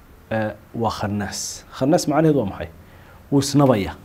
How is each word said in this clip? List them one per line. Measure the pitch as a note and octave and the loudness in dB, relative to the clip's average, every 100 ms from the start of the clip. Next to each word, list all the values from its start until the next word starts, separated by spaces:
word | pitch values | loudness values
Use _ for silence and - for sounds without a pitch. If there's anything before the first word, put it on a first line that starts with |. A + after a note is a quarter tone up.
| - - - | -20 -20 -6
ee, | A2 G#2+ - - A#2+ | -4 -4 -6 -12 -4
waa | A2 | -4
khannaas. | - G2+ G#2 G2 - - - - - | -2 -2 -2 -4 -6 -10 -12 -14 -2
Khannaas | C3+ E3+ - | 2 2 2
macnaheedu | C#3+ D#3+ C#3+ | 2 4 2
waa | G2+ | 0
maxay? | - D#2+ - - - - - - | -6 -12 -14 -20 -20 -20 -20 -2
Wuu | C#3+ | 0
isnabaya. | C#3 C#3+ C#3 A2 F2+ - | 2 4 4 4 0 -8